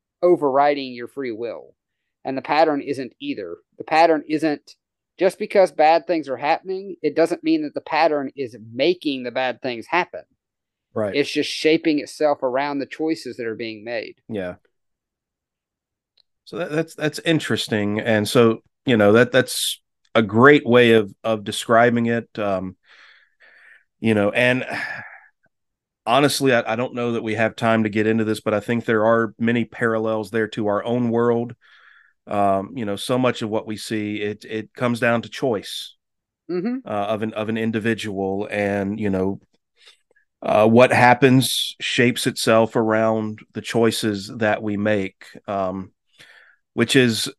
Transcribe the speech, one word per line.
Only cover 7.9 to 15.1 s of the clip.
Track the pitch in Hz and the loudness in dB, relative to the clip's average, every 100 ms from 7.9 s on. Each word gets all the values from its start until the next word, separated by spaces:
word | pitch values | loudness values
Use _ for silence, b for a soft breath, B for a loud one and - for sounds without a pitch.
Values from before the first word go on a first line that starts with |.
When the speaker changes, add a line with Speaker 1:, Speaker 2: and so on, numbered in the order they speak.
| 156 160 147 135 - | 0 2 2 -4 -8
Speaker 1:
is | 127 110 113 | -10 -12 -14
making | 120 147 180 156 135 | -2 0 0 -4 -6
the | 123 | -6
bad | 120 127 117 | -4 -4 -4
things | 131 120 107 | -8 -8 -4
happen. | 170 175 85 - _ _ _ _ _ _ | -2 -2 -8 -18 _ _ _ _ _ _
Speaker 2:
Right. | 117 104 139 | -6 -2 -2
Speaker 1:
It's | 139 | -2
just | 151 143 | -2 -4
shaping | - 160 165 165 151 | -2 0 2 2 -2
itself | 107 - 151 143 | -4 -4 -2 0
around | 131 127 143 143 | -2 -2 -4 -6
the | 131 | -8
choices | - 156 160 127 117 | -6 -4 -4 -8 -10
that | 117 | -10
are | 110 | -8
being | 113 110 | -10 -12
made. | 107 120 - - - | -10 -10 -10 -16 -12
Speaker 2:
Yeah. | 110 90 90 _ _ _ _ _ | -10 -8 -12 _ _ _ _ _